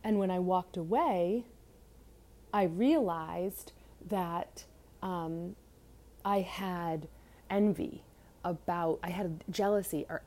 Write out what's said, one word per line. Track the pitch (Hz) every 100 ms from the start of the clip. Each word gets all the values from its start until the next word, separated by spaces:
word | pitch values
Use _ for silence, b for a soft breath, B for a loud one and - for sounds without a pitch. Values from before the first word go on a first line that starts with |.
And | 214 208
when | 190
I | 180
walked | 180 185 180 190
away, | 165 240 330 185 175 226 233 - - - - - - - - - -
I | 208
realized | 185 165 254 320 208 165 160 170 185 - - - B B 170
that, | 202 170 170 - - - - - -
um, | 190 175 165 165 175 202 - - - - - -
I | 196 202
had | 185 - 190 180 170 160 151 B B B -
envy | 202 208 185 73 - - B B -
about, | 175 165 - 175 165 156
I | 175
had | 175 185 160 -
jealousy | 180 202 208 190 151 -
or | 165